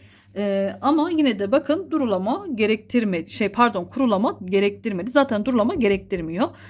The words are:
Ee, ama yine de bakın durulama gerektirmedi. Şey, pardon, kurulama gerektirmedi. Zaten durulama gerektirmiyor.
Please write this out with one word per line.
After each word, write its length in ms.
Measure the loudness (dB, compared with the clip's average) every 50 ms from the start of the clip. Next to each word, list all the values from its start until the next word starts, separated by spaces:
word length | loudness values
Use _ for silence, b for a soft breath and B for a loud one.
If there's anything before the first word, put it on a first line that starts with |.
| b b b b b b -8
Ee, 400 | -4 -2 -2 0 0 0 -2 -4 -2
ama 300 | 0 2 2 2 2 2
yine 280 | 2 2 2 2 2 0
de 140 | 0 2 2
bakın 380 | 2 2 0 -2 -2 -2 -2
durulama 560 | -2 -2 0 0 0 0 0 -2 -2 -2 -4 -6 -2
gerektirmedi. 760 | 0 2 2 2 0 -2 -2 0 0 0 0 -2 -4 -4 -8
Şey, 180 | -6 -4 -2 -2
pardon, 360 | 2 2 2 2 2 -2 -6
kurulama 540 | -6 -4 -2 0 2 2 2 2 0 -2 -4 -6
gerektirmedi. 680 | -2 0 2 2 2 0 -2 -6 -6 -4 -4 -6 0
Zaten 340 | 2 2 4 4 2 -2 -2
durulama 300 | 0 2 2 2 2 0
gerektirmiyor. 760 | 2 2 2 2 0 -2 -4 -6 -6 -6 -6 -2 -2 -2 -2 B B B